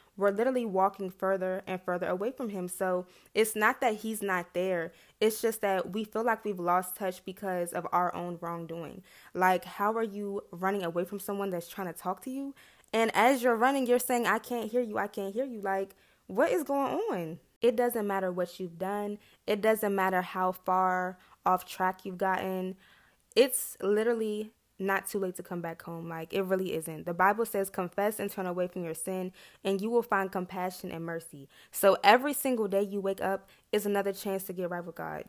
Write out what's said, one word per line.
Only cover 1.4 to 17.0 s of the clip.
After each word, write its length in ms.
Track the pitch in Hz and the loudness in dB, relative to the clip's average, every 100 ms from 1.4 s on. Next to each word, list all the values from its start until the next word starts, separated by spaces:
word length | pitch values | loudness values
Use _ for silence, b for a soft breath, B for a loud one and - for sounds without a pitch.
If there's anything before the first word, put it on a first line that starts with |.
| 185 185 - | 0 -2 -4
and 120 | 185 | -4
further 280 | - 180 175 | -2 -2 0
away 240 | 180 214 | 0 -2
from 160 | 269 240 | -4 -6
him. 180 | 196 180 | -4 -6
So 400 | - 190 180 180 B B | -2 0 0 -2 B B
it's 220 | - 220 | 2 2
not 260 | 214 214 254 | 4 2 4
that 140 | 254 | 2
he's 280 | 214 220 214 | 0 -4 -4
not 320 | 202 185 175 | -2 -2 -2
there. 360 | 175 185 180 165 B B _ | -2 0 0 -2 B B _
It's 200 | 220 214 | 2 2
just 200 | 226 220 | 0 0
that 320 | 202 190 180 | 0 0 0
we 100 | 196 | -4
feel 220 | 214 214 | -4 -2
like 200 | 233 220 | 0 0
we've 140 | 214 185 | -2 -2
lost 380 | 175 180 185 - | 2 2 2 -4
touch 280 | 196 185 | -4 -6
because 480 | - 180 196 180 175 | -10 -8 -4 -2 -2
of 140 | 180 170 | -4 -2
our 200 | 175 180 | 0 0
own 260 | 175 175 170 | -2 -6 -6
wrongdoing. 640 | 170 170 165 165 156 - B B B | -6 -8 -8 -10 -10 -14 B B B
Like, 320 | 175 185 185 - | 2 4 4 0
how 300 | - 208 226 | -2 0 0
are 60 | |
you 400 | 226 202 202 196 - | -2 -4 -6 -6 -8
running 320 | 175 190 202 | -4 -2 0
away 220 | 175 170 | 0 -2
from 160 | 185 202 | -2 -6
someone 300 | - 202 196 | -6 -4 -4
that's 180 | 175 - | -4 -6
trying 180 | - 185 | -8 -8
to 60 | |
talk 300 | 160 185 196 | -6 -6 -6
to 80 | - | -6
you? 240 | 262 277 - B B _ | -8 -8 -12 B B _
And 200 | 220 220 | 2 2
as 260 | - 233 269 | 4 6 6
you're 140 | 247 | 4
running, 320 | 226 247 277 247 | 4 4 2 2
you're 140 | 247 | 2
saying, 260 | - 247 208 | 2 0 2
"I 140 | 214 | 0
can't 280 | - 240 214 | 0 -6 -2
hear 120 | 240 | -2
you, 180 | 240 214 | -2 -2
I 80 | 202 | -4
can't 260 | 214 196 | -4 -6
hear 120 | 202 | -4
you." 160 | 269 226 | -4 -4
Like, 340 | 196 196 196 - b b - | -2 -2 -2 -10 b b -6
what 240 | 190 302 | 2 2
is 140 | - | 2
going 360 | 185 277 277 285 | 0 0 0 0